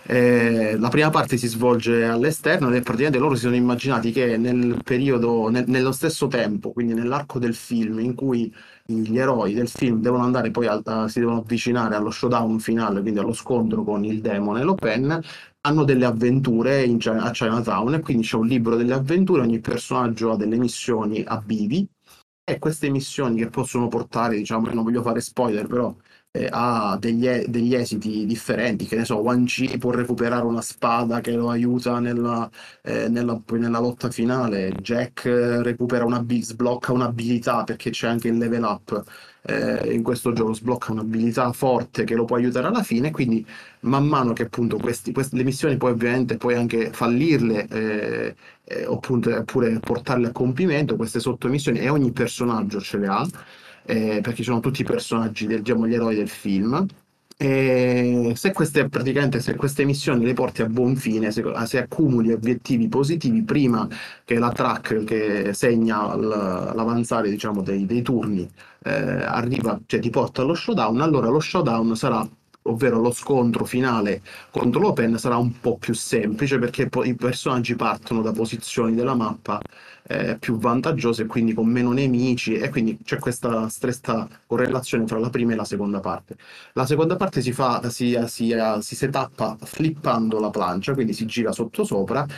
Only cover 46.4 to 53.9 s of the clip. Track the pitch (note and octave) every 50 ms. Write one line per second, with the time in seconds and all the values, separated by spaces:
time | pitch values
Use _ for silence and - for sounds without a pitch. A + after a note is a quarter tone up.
46.4 | - B2 A#2+ A#2+ A#2 A#2 A#2 A2+ A2+ A2 - - B2+ A#2 A#2 B2 D3+ E3 D3+ A#2+
47.4 | A#2 A2+ A2 G#2 G2+ - A2+ A2 A2 A2 G#2+ G#2 G#2+ A2+ A#2 A#2 - - - -
48.4 | - - - _ _ - - - - - - - - - B2+ A#2+ A2+ A#2 A2+ A2
49.4 | A2+ - - C3+ A#2+ A2+ A2+ G#2+ - - A#2+ - - - B2+ B2 A#2+ A#2 A#2+ -
50.4 | B2+ B2 B2 C3 F#3 F3+ C#3+ D3 D3+ - A2+ G#2 A2+ A2 - A#2+ A2+ B2+ A#2 -
51.4 | - B2 C3 D3 - C#3 A#2 A2+ G#2 C3 D3 D3 C3+ A#2+ - - A#2+ A2+ - -
52.4 | B2 A#2+ A2+ A2 G#2 G2 G#2 G2 G2 - - G2+ G2+ G2 F#2+ G#2+ C3+ F#3 - -
53.4 | - - - - - - - - - -